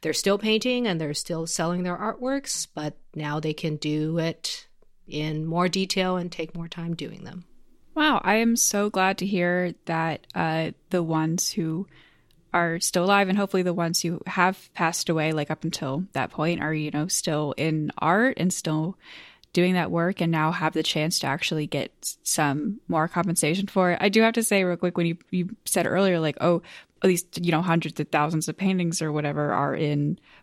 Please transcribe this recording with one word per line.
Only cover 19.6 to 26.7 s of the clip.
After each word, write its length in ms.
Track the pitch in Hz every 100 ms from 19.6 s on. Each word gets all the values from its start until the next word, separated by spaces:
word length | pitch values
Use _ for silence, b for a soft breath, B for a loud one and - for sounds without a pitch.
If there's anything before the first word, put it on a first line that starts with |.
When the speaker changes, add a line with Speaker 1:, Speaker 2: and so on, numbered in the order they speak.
| 180
Speaker 2:
that 160 | 185 156
work 320 | 165 175 196
and 100 | 170
now 200 | 160 156
have 220 | 170 160
the 100 | 160
chance 340 | 156 156 156 -
to 80 | 135
actually 400 | 135 - 156 151
get 260 | 143 - -
s-, 160 | - -
some 580 | - - 147 143 151 208 -
more 200 | 165 165
compensation 580 | 180 180 170 151 180 196
for 280 | 196 180
it. 40 | 175
I 100 | 208
do 120 | 220
have 140 | 226 233
to 80 |
say 200 | 220 202
real 140 | 185 175
quick, 180 | 180 175
when 120 | 170
you, 100 | 170 _
you 240 | 180 175 - -
said 220 | 185 175
earlier, 320 | 180 196 175
like, 180 | 156 -
oh, 220 | 170 170 B